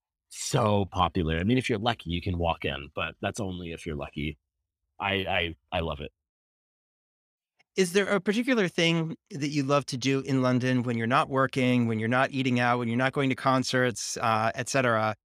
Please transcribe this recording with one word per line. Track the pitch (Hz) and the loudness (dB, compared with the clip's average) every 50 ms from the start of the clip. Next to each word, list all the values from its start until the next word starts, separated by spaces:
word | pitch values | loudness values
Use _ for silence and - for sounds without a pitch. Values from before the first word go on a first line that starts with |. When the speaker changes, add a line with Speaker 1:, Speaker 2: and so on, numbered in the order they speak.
| _ _ _ _ _ _ | _ _ _ _ _ _
Speaker 1:
so | - - - - - 131 117 104 104 101 98 - | -14 -12 -6 -2 0 2 2 2 2 0 0 -2
popular. | - 92 87 85 - 95 82 78 80 | 0 0 0 0 2 0 0 0 0
I | 82 92 | 0 2
mean, | 107 127 | 2 2
if | 127 - - | 2 0 0
you're | 117 98 | -4 -2
lucky, | 107 120 113 - - 82 | -2 -2 -2 -4 -4 -4
you | 87 87 | -4 -4
can | - 101 87 | -2 -4 -4
walk | 85 85 80 80 - - | -2 -2 -2 -2 -2 -4
in, | 80 69 69 71 71 - | -6 -6 -6 -10 -10 -8
but | 98 82 80 76 - | -8 -8 -8 -6 -6
that's | 110 101 98 - | -6 -6 -4 -4
only | 104 92 90 87 90 85 | -6 -6 -6 -8 -8 -10
if | 82 - - | -12 -10 -8
you're | 85 76 | -8 -6
lucky. | 69 71 - - 73 71 76 71 - _ _ _ _ _ _ _ _ _ _ _ - | -6 -8 -8 -8 -6 -6 -6 -8 -10 _ _ _ _ _ _ _ _ _ _ _ -6
I, | 101 98 | -4 -2
I, | 98 98 92 85 95 90 85 85 82 - _ _ | -2 -2 -2 -2 0 0 -2 -2 -6 -10 _ _
I | 87 90 | -4 -4
love | 82 80 73 67 | -2 -4 -6 -8
it. | 73 69 - _ _ _ _ _ _ _ _ _ _ _ _ _ _ _ _ _ _ _ _ _ _ _ _ _ _ _ _ _ _ _ _ | -10 -14 -14 _ _ _ _ _ _ _ _ _ _ _ _ _ _ _ _ _ _ _ _ _ _ _ _ _ _ _ _ _ _ _ _
Speaker 2:
Is | 190 190 175 170 | 0 0 2 2
there | 208 190 | 2 2
a | 190 202 190 | 2 0 0
particular | - 214 196 233 233 269 254 226 190 | 2 0 0 0 2 2 2 2 2
thing | 165 - 180 165 165 170 165 160 160 - - _ _ | 0 2 2 4 4 4 2 0 -2 -6 -12 _ _
that | 202 143 147 | -8 -6 -6
you | 143 151 143 135 | -2 0 0 2
love | 131 143 143 - | 4 2 2 2
to | - 143 | 0 -6
do | 120 113 135 135 135 | -2 0 0 0 0
in | - - 135 131 | 0 0 0 2
London | 127 127 127 123 123 127 127 127 117 | 4 4 2 2 2 2 2 2 0
when | 127 117 | 0 -2
you're | 113 113 | -2 0
not | 113 131 151 151 127 | 2 2 2 2 2
working, | 139 131 131 127 - 139 123 127 123 123 117 | 2 0 0 2 0 0 2 4 4 4 2
when | 113 110 107 | 2 0 0
you're | 113 113 | 0 0
not | 127 127 135 - | 2 2 2 2
eating | 139 131 131 131 123 123 | 0 -2 0 2 2 2
out, | 123 120 123 123 | 2 2 2 0
when | 123 | 0
you're | 113 117 | -2 0
not | 123 131 135 - | 0 0 0 0
going | 147 139 131 | 0 0 0
to | 127 | 0
concerts, | - - 135 131 131 127 - - 127 127 127 101 - - - - | 0 2 2 2 2 0 0 0 2 2 0 0 -4 -8 -8 -6
uh, | - 123 113 110 110 110 113 - | -2 0 2 2 2 0 0 -2
et | 135 117 - | -4 -6 -2
cetera? | - 135 127 120 113 110 110 110 107 - | 0 0 2 2 2 2 0 -2 -4 -6